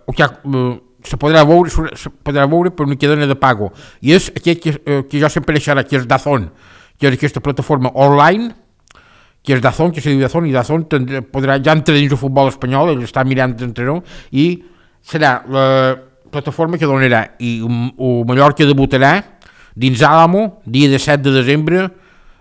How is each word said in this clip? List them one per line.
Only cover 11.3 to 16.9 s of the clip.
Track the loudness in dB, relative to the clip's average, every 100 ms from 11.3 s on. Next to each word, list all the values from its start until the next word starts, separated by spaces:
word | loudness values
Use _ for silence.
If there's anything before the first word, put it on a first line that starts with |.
| -6 -2 0
ja | 2
entra | 0 2 2
dins | 2
el | 0
futbol | -2 0 0
espanyol, | 0 -4 0 0
ell | -2 -4
està | -4 -2
mirant | 0 -2 -4
d'entrenador, | -8 -6 -4 -4 -8 -20 -8 0
i | 0 -2 -10 _ _ _
serà | -10 -2 0 0 -4
la | -2 2 2 0 -2 -10 _ _
plataforma | -10 -8 -4 -4 -2
que |
donarà, | -2